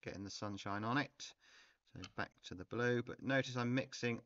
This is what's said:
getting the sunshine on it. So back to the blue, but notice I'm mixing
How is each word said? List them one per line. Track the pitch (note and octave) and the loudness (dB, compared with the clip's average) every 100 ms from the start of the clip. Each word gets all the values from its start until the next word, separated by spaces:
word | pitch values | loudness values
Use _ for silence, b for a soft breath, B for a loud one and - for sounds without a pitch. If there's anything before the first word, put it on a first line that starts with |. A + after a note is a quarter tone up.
getting | - F#2 | -10 -6
the | G2 | -6
sunshine | - G#2 G2+ G2+ G2+ | -4 -4 -4 -2 -2
on | A2 C3+ | 2 2
it. | - - - - B B B B _ - | 0 -6 -16 -16 B B B B _ -14
So | F#2 - | -10 -4
back | G2 - | -4 -6
to | - | -12
the | F2+ F#2 | -10 -4
blue, | G#2+ B2 A#2+ | 2 4 4
but | A#2 - | 2 -4
notice | A#2+ C3+ C3 B2 | 2 2 2 0
I'm | A#2+ | 2
mixing | B2+ - - A#2+ A#2 | 2 0 -2 0 0